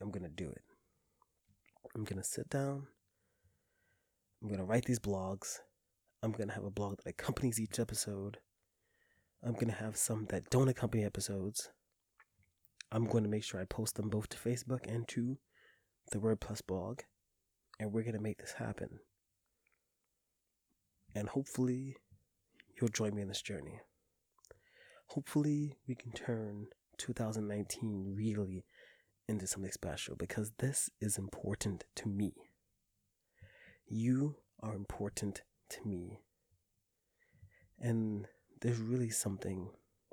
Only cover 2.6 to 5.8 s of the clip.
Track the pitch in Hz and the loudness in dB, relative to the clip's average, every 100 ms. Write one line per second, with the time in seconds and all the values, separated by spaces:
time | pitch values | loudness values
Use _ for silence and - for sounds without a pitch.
2.6 | 139 139 139 _ _ _ _ _ _ _ | 0 -2 -8 _ _ _ _ _ _ _
3.6 | _ _ _ _ _ _ _ - 110 98 | _ _ _ _ _ _ _ -10 -2 0
4.6 | 92 117 127 120 - 190 185 98 - - | 4 4 4 2 4 2 0 -2 -4 -8
5.6 | - _ | -12 _